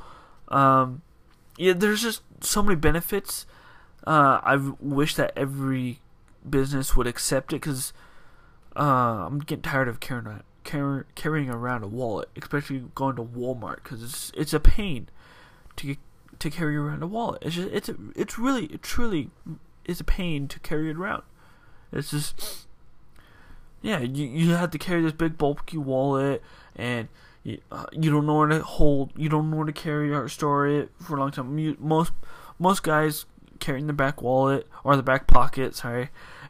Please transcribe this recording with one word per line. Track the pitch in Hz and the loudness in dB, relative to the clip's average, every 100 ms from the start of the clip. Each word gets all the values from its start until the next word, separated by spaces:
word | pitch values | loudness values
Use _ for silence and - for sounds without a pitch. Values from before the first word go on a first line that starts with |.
| - - - - - | -14 -20 -20 -20 -4
Um, | 135 135 131 131 127 - - - - - - | 2 4 4 2 -4 -16 -20 -20 -20 -20 -2
yeah, | 180 | 2
there's | 180 208 208 | 2 2 0
just | 233 - - - | -2 -6 -10 -12
so | - 208 | -4 2
many | 202 175 | 4 6
benefits. | 151 160 - 196 - - - - - - - - - | 4 2 0 -4 -4 -10 -12 -20 -20 -20 -20 -12 0
Uh, | 156 139 123 | 4 4 4
I | - | 2
w-, | 139 139 - | 0 0 -6
wish | 139 139 147 - | -4 0 0 0
that | 135 - | -2 -2
every | 135 139 135 131 127 117 - - - - 139 | -6 -4 -4 -4 -4 -8 -16 -20 -20 -20 -4
business | 135 135 139 131 - | 0 0 -2 4 4
would | 120 | 4
accept | - - 135 - | -2 -2 -2 -2
it, | 143 | -6
'cause, | 156 131 - - - - - - - - - - | -4 -6 -6 -12 -20 -20 -20 -20 -20 -20 -12 -2
uh, | 147 127 120 110 85 | 2 2 2 0 -6
I'm | 143 | -8
getting | 151 - | -6 -8
tired | 165 143 127 | -4 -2 -2
of | 113 | -4
carrying | - 120 113 | -6 -8 -8
a, | 107 - - - | -14 -18 -20 -10
car-, | 151 139 139 - - | -6 -4 -4 -8 -8
carrying | 160 156 135 | -4 -2 -4
around | 117 123 123 | -4 -6 -6
a | 101 | -6
wallet, | 113 123 95 - - | -6 -6 -6 -8 -12
especially | - 143 143 135 123 - | -6 -6 -4 -8 -10 -6
going | 135 120 | -4 -4
to | |
Walmart, | 117 120 123 131 95 - | -8 -8 -6 -6 -8 -12
'cause | - 113 | -14 -14
it's, | 117 - - - | -12 -12 -10 -8
it's | 151 | -4
a | 151 | 6
pain | - - 202 131 - - - - - - - - | 8 8 6 -6 -8 -16 -20 -20 -20 -20 -20 -12
to, | 143 139 - - - - | -8 -8 -12 -20 -20 -8
to | 156 | -8
carry | 160 156 147 | -4 -2 -2
around | 147 147 | -4 -6
a | 165 | -6
wallet. | 220 233 - | -6 -6 -6
It's | - 170 | -6 -6
just, | 190 | -6
it's | 208 - | -6 -6
a, | 208 104 | -10 -10
it's | - 190 - | -6 -6 -2
really, | 247 262 180 | -2 0 -4
it | - | -10
truly | - - 233 175 - - - 160 - - - | -2 4 4 2 -4 -10 -16 -16 -18 -14 -10
is | 175 | -2
a | |
pain | 151 - 175 147 139 | 0 0 0 -4 -6
to | - | -8
carry | - 156 156 | -4 -2 -2
it | 156 | -6
around. | 196 - - - - - - - - | -6 -8 -10 -20 -20 -20 -20 -20 -12
It's | - 143 | -10 -6
just, | 147 151 - - - - - - - - - - - - - - - | -4 -4 -4 -6 -10 -16 -20 -20 -20 -20 -20 -20 -20 -20 -20 -20 -10
yeah, | - 190 | -4 -2
you, | 123 135 143 | -2 -4 -4
you | 139 170 170 | 0 2 2
have | 175 | 0
to | 151 | -4
carry | - 175 | -4 0
this | 160 | 0
big | 151 165 156 | 0 -4 0
bulky | 143 143 - 160 | -2 -2 -6 -6
wallet, | 135 131 139 135 139 131 - - - - | -4 0 0 0 0 -4 -8 -20 -20 -10
and | 120 120 117 - - - | -6 -6 -8 -14 -20 -16
you, | - 107 - | -12 -12 -12
uh, | - - | -14 -10
you | - 156 | -2 2
don't | 147 151 | 2 2
know | 151 | 2
where | 151 | 2
to | 156 | 0
hold, | - - 151 139 135 - | 0 6 8 6 0 -4
you | 156 | -2
don't | 151 156 | 0 0
know | 156 | -2
where | 156 | -4
to | |
carry | 151 165 147 147 | -6 -6 -4 -2
or | 147 123 | -2 -6
store | - 151 143 143 | -4 -2 0 2
it | 147 - - | 0 -4 -10
for | - 143 | -8 -6
a | |
long | 135 | -4
time. | 143 127 151 | -6 -8 -4
You, | 156 - | -4 -4
most, | 151 160 165 - - - - - | 0 2 2 0 -2 -10 -16 -2
most | 175 190 | 0 0
guys | - 151 156 151 - - - - | 0 2 0 -2 -10 -20 -20 -10
carry | - 135 | -6 -4
in | 151 | -4
the | |
back | 147 135 - | 0 -2 -2
wallet | 123 131 135 139 - - | 0 2 2 0 -4 -4
or | 127 139 | 2 4
the | |
back | 127 131 - | 4 6 12
pocket, | 127 120 - 127 - | 12 12 4 -2 -6
sorry, | 120 120 123 - - - 143 | -6 -6 -6 -10 -20 -20 -10